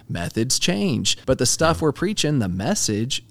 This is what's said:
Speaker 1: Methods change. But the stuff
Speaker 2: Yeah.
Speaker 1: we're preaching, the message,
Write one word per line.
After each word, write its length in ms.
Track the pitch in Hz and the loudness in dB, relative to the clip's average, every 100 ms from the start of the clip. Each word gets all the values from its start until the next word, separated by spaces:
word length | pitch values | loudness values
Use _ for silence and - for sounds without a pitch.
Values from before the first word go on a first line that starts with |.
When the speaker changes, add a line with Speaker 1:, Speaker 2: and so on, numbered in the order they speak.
| - | -8
Speaker 1:
Methods 500 | 98 87 - 123 - | -6 -4 -2 0 0
change. 580 | - 196 202 107 98 - - | 0 0 0 0 0 -2 0
But 120 | 131 | 2
the 80 | 123 | 2
stuff 320 | - 160 160 | 2 2 2
Speaker 2:
Yeah. 60 | |
Speaker 1:
we're 80 | 156 | 0
preaching, 460 | - 185 214 151 147 | 0 -2 0 0 2
the 100 | 98 | 0
message, 760 | 92 113 208 - 104 127 - - | -2 -2 0 0 0 -2 -4 -6